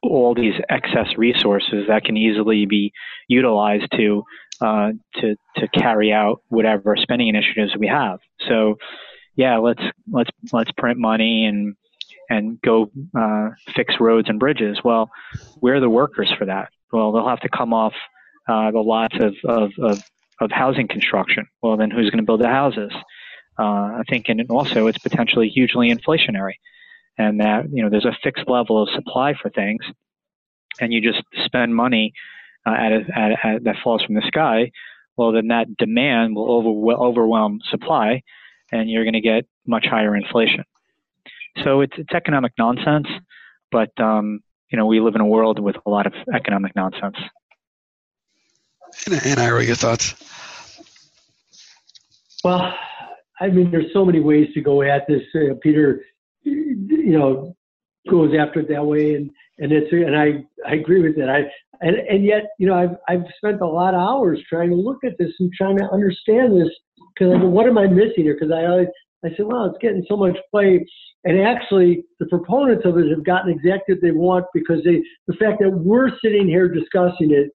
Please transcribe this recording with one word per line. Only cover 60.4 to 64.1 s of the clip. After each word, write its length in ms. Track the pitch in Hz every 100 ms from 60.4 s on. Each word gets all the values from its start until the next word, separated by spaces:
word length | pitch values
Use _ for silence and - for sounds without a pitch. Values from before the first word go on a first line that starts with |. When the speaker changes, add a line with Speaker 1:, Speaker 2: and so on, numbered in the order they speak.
| - - -
Speaker 3:
I 80 | 151
agree 260 | 151 185
with 140 | 160 156
that. 120 | 131
I, 160 | 139 143 - _ _
and, 140 | 170 190
and 300 | - 202 202
yet, 200 | 214 208 -
you 100 | 190
know, 80 | 185
I've, 220 | 180 180 -
I've 180 | 175 175 -
spent 240 | 208 196
a 60 | 175
lot 260 | 160 185
of 60 | 185
hours 400 | 185